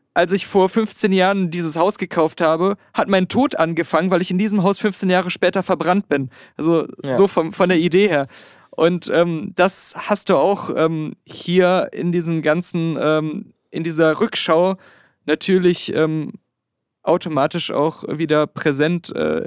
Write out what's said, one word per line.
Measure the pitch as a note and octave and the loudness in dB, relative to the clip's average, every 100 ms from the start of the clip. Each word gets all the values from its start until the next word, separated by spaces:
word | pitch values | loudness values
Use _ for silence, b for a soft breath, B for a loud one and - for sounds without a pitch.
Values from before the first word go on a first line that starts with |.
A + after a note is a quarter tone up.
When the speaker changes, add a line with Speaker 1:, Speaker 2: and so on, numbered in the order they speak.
| b | b
Speaker 1:
„Als | - F3 | 0 0
ich | F#3+ - | 0 0
vor | G3 F#3 | 2 2
fünfzehn | A3+ A3 - G#3 | 2 -2 -2 0
Jahren | F#3+ F#3 G3 F3+ | 2 2 2 -2
dieses | F3 E3 D#3+ | -2 -4 0
Haus | F#3 - | 0 0
gekauft | F#3 F3 D#3 - | -4 0 -2 0
habe, | E3 D#3+ F#3 G3 b | 0 2 0 -4 b
hat | - G3 | -4 0
mein | F#3+ F#3 | 2 2
Tod | A#3 C#4 - | 0 0 0
angefangen, | E3 D#3+ E3+ D#3+ F#3 | -2 -2 0 0 2
weil | F3+ | 0
ich | F3+ | 0
in | F#3 | -2
diesem | G#3+ G#3 | 0 2
Haus | F3+ G3 | 0 0
fünfzehn | G#3+ F#3+ F#3+ | -2 -2 0
Jahre | F#3 F3+ | 0 0
später | - F#3 F#3+ | 0 0 0
verbrannt | F3+ E3+ E3 F#3+ - | -2 -2 0 0 0
bin.“ | C#3+ C3 B B - | -2 -2 B B -4
Also | D#3 E3 - - | 0 0 -2 -8
Speaker 2:
Ja. | C#3+ | -2
Speaker 1:
so | B2+ G3 | 2 4
vom, | - D#3+ | 4 -2
von | - F#3 | 0 2
der | F3 | 4
Idee | E3+ F3 G#3 | 4 4 4
her. | D3 C3+ B B B B | 2 -2 B B B B
Und, | - E3 F3 - | 0 2 2 0
ähm, | D#3 F3 E3 - | 0 2 -2 -6
das | - F#3 - - - | 2 2 2 -4 -6
hast | - G#3 - | -4 -2 2
du | D#3+ | 2
auch, | E3 G3+ - - | 2 0 -4 -2
ähm, | D#3+ D#3+ D3+ - | 0 -2 -6 -12
hier | _ - - F3+ F3+ F#3 - | _ -14 -2 2 4 2 0
in | - E3+ | -4 -2
diesem | F3 E3 D#3+ | -2 -2 0
ganzen, | D#3 D#3+ - F3 E3 C#3 | 0 0 -2 -4 -4 -2
ähm, | D3+ D#3 D#3 C#3+ - _ _ | 0 0 -2 -8 -14 _ _
in | - | -8
dieser | E3+ D#3 D#3+ D3+ | -4 2 2 2
Rückschau | A#3 - - D#3+ F3+ F#3+ b b b b | -2 -2 0 2 2 -2 b b b b
natürlich, | - D3+ - F#3 F3+ E3+ - | -4 -2 2 2 4 0 -2
ähm, | - D#3 D#3 D3 - _ _ _ _ _ _ | -2 0 -2 -6 -12 _ _ _ _ _ _
automatisch | - F3 E3+ D3 D3+ E3+ - | 0 0 0 0 0 -2 -4
auch | - D#3 - - | -2 -2 -4 -8
wieder | D3+ D#3+ D3+ D3+ | -6 0 0 0
präsent, | - D#3+ C#3 D#3 F3 - | -2 -2 0 0 0 -4
äh, | - D#2 - | -4 -2 -2